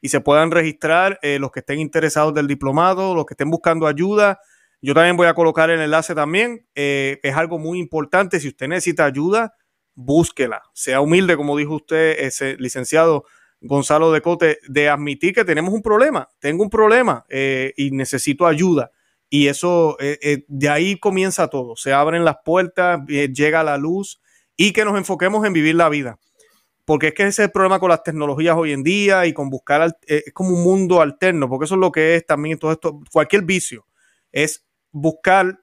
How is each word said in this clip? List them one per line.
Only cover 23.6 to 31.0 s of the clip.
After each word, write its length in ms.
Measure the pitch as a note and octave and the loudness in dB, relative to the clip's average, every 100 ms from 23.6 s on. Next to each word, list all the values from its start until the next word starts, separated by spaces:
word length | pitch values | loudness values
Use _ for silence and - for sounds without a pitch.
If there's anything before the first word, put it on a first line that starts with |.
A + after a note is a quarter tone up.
la 140 | D#3 C#3+ | 0 -2
luz 420 | D3 F#3 G3 - _ _ _ - | -2 -4 -6 -14 _ _ _ 0
y 160 | G3+ | 0
que 100 | F#3+ | 2
nos 140 | G#3+ G3+ | 0 -2
enfoquemos 480 | F#3 F#3 F3+ G#3+ G#3+ | -2 -2 0 0 0
en 80 | |
vivir 220 | F3 D3+ E3 | 2 2 4
la 120 | E3+ | 2
vida. 320 | D3 B2+ A2+ _ _ _ _ _ _ | 0 -6 -12 _ _ _ _ _ _
Porque 240 | - D3+ D#3 | -2 0 0
es 60 | |
que 100 | D3+ | 0
ese 60 | G3+ | -2
es 180 | G3+ G3+ | 0 0
el 40 | |
problema 280 | G3+ F#3+ F#3+ | 2 2 2
con 80 | F3+ | 2
las 160 | D#3+ | 2
tecnologías 540 | - D#3 D3 C#3 D#3+ E3 | 0 -4 -4 0 0 2
hoy 160 | D#3+ | 0
en 100 | C#3 | -2
día 420 | C3+ G3 G3+ G3 F3 | 0 2 2 2 2
y 60 | |
con 180 | D3+ C#3 | -2 -6
buscar 320 | C3 - C#3+ | -8 0 2
al-, 160 | E3 E3 _ | 2 -2 _
eh, 160 | D3+ D3+ | -4 -4
es 80 | |
como 160 | - F#3 | -8 -2
un 140 | F3 | 0
mundo 360 | F3 F#3+ F#3 | 2 2 4
alterno, 480 | F3+ | 4